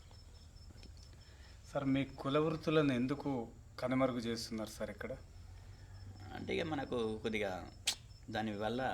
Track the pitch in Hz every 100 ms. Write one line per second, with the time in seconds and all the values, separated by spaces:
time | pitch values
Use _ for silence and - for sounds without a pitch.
0 | - - - - - - - - - -
1 | - - - - - - - 143 135 135
2 | 131 - 135 147 160 156 - 156 143 123
3 | 131 143 139 127 117 - - - 127 131
4 | 131 120 113 117 - 110 107 - 104 -
5 | 123 131 - - - - - - - -
6 | - - - - - 127 160 147 127 123
7 | 110 107 117 107 101 90 78 - - -
8 | - - - 107 107 101 107 120 131